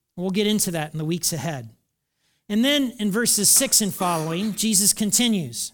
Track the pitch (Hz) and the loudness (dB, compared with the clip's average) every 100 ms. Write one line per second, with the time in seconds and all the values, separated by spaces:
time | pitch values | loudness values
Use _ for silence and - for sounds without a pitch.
0 | _ - 185 185 208 214 196 165 151 156 | _ -8 -4 0 2 2 0 -2 -4 -6
1 | 156 170 - 156 156 143 113 - _ _ | -4 -2 -2 -4 -4 -6 -10 -18 _ _
2 | _ _ _ _ - 214 262 294 254 226 | _ _ _ _ -4 0 2 2 0 -2
3 | 208 196 233 - 196 - 269 - 214 - | -2 0 2 2 4 4 4 2 0 0
4 | 180 165 156 170 220 190 226 202 202 - | 0 0 -2 -2 -4 -2 0 2 2 2
5 | 214 - 240 208 135 120 - | 0 2 2 0 -2 -8 -10